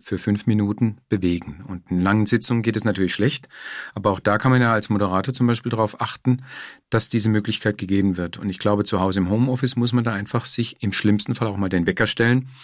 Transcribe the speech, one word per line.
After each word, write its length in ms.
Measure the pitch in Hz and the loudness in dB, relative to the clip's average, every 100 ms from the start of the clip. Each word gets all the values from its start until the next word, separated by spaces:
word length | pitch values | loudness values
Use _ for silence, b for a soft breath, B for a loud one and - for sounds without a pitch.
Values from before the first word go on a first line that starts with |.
für 160 | - 95 | -6 -4
fünf 260 | - 104 - | -2 0 2
Minuten 520 | 107 101 104 113 107 _ | 2 0 0 -2 -2 _
bewegen. 540 | 104 90 87 76 73 - | -2 0 -2 -6 -14 -14
Und 220 | 90 - | -14 -4
in 120 | 90 | 0
langen 260 | 95 107 104 | 2 4 4
Sitzungen 340 | 117 - 117 | 2 2 0
geht 140 | 110 107 | 0 0
es 80 | |
natürlich 320 | 110 95 92 - | -2 0 -2 2
schlecht, 340 | 117 - - B B B B - | 0 0 -8 B B B B -4
aber 160 | 101 | -2
auch 80 | 95 | 0
da 180 | 104 104 | 0 2
kann 140 | 131 | 4
man 100 | 127 | 4
ja 120 | 120 | 4
als 160 | 110 - | 2 0
Moderator 440 | 104 98 95 95 | -2 0 0 -2
zum 140 | 123 123 | 0 0
Beispiel 240 | 113 123 | 0 -2
darauf 280 | 110 110 - | -2 -2 -2
achten, 440 | 107 - 127 127 B B B B _ | -8 -2 0 -2 B B B B _
dass 180 | 113 - | 0 0
diese 200 | 113 107 | 0 2
Möglichkeit 500 | 107 104 107 107 104 | 2 0 -2 -2 -4
gegeben 360 | 92 98 98 90 | 0 2 2 0
wird. 220 | 85 - | -4 -6
Und 120 | 101 | -8
ich 100 | 92 | -2
glaube, 240 | 104 104 | 0 2
zu 160 | - 98 | 0 0
Hause 220 | 95 95 | 0 2
im 80 | 90 | 0
Homeoffice 440 | 107 131 127 131 120 | 2 0 0 0 2
muss 160 | 117 | 2
man 120 | 123 | 2
da 100 | 117 | 0
einfach 320 | 104 98 117 - | -4 -4 -4 -2
sich 380 | - 117 - | -2 -2 -4
im 100 | 104 | -4
schlimmsten 400 | - 104 104 - | 0 2 2 0
Fall 140 | 117 113 | -2 -4
auch 100 | 98 | -2
mal 120 | 95 | -2
den 180 | 90 87 | 0 0
Wecker 180 | 92 110 | 0 0
stellen, 440 | - 117 123 131 B | 2 2 2 0 B